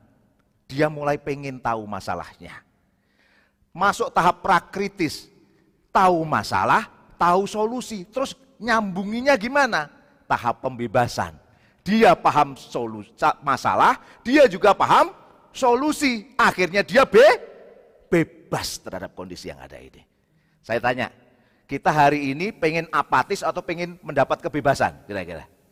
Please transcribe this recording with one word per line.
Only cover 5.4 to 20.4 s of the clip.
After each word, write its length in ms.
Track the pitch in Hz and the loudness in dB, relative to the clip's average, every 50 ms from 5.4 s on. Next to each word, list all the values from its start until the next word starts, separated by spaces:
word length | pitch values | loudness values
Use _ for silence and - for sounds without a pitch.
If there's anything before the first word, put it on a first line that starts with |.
| _ _ _ _ _ _ _ _ _ _ - | _ _ _ _ _ _ _ _ _ _ 2
Tahu 320 | 220 190 185 180 165 165 156 | 4 4 4 4 2 0 -2
masalah, 640 | 143 113 98 - 110 95 98 120 147 202 220 - - _ _ _ - | -2 -2 -2 -2 -2 0 2 2 2 2 0 -4 -10 _ _ _ -6
tahu 320 | - 175 175 175 190 202 190 | 0 2 2 4 2 0 -2
solusi. 560 | - 214 214 226 247 254 - - 226 196 175 - | -4 -4 -4 -4 -4 -6 -10 -10 -12 -14 -14 -10
Terus 280 | - 262 269 - - - _ _ _ _ | -8 -6 -6 -6 -8 -14 _ _ _ _
nyambunginya 760 | 214 233 226 226 214 196 175 196 196 202 220 240 254 285 277 214 | -4 -2 0 0 0 -2 -4 -6 -6 -6 -6 -2 0 2 2 2
gimana? 480 | 190 247 269 285 277 240 196 160 151 147 - _ _ _ _ _ _ - | 0 0 0 0 2 2 0 -2 -4 -6 -10 _ _ _ _ _ _ -4
Tahap 320 | 135 - 113 117 117 - | -4 -2 0 -2 -4 -2
pembebasan. 760 | - 131 131 113 175 202 190 123 120 113 - - 98 82 80 - _ _ _ _ _ _ _ _ _ | -4 -8 -6 -6 -6 -2 0 0 0 0 -2 -4 -6 -8 -10 -14 _ _ _ _ _ _ _ _ _
Dia 280 | 180 208 226 - 190 165 - | -2 2 4 6 6 6 4
paham 400 | - 160 123 147 147 139 135 - | 2 2 2 2 2 2 -2 -8
solu-, 500 | - - - 139 120 113 110 107 101 - _ | -14 -10 -8 -6 -6 -6 -8 -10 -14 -16 _
sa-, 240 | - 160 151 - - 139 | -4 -2 -2 -2 -2 -2
masalah, 560 | 143 131 120 - 117 95 104 143 214 262 - - - - _ - | -4 -4 -2 -2 0 2 2 2 2 2 0 -6 -16 -20 _ -4
dia 240 | 233 262 302 277 233 | 2 4 6 6 4
juga 240 | 175 180 165 202 - | 4 2 2 2 4
paham 400 | - 135 120 170 247 311 370 - - - - _ _ _ _ - | 4 2 4 4 4 4 2 -2 -8 -20 -20 _ _ _ _ -8
solusi. 760 | - 262 247 240 254 285 302 285 - 294 269 240 220 196 - _ | -2 0 0 2 2 0 -2 -2 -2 -2 -2 -2 -4 -8 -6 _
Akhirnya 460 | - 233 202 - - 185 165 175 202 | 0 2 2 2 0 -2 -2 0 -2
dia 240 | 196 - 170 262 269 | -2 2 2 2 4
be-, 360 | - - 214 262 311 480 - - - - - - - - - - _ _ _ _ _ | 6 8 8 8 8 8 4 0 -10 -20 -20 -20 -20 -20 -20 -20 _ _ _ _ _
bebas 720 | - 170 156 - - - - _ - - - - - - | 0 0 0 0 -4 -12 -12 _ -8 -6 -6 -8 -10 -12
terhadap 320 | - 110 98 90 92 90 - | -14 -14 -14 -12 -12 -14 -14
kondisi 400 | - 92 92 87 82 - 85 76 | -14 -14 -14 -14 -14 -14 -14 -16
yang 80 | 67 | -16
ada 160 | 65 69 71 62 | -18 -20 -20 -20
ini. 240 | 65 - - - _ _ _ _ _ _ _ _ | -20 -20 -20 -20 _ _ _ _ _ _ _ _